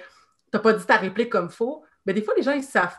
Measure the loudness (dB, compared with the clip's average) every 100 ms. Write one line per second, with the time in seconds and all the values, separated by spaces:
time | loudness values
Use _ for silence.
0 | -6 _ _ _ _ 0 2 2 4 2
1 | 2 -2 0 0 -2 -4 -6 -6 -16 _
2 | -4 -2 0 0 0 -2 -2 -2 -2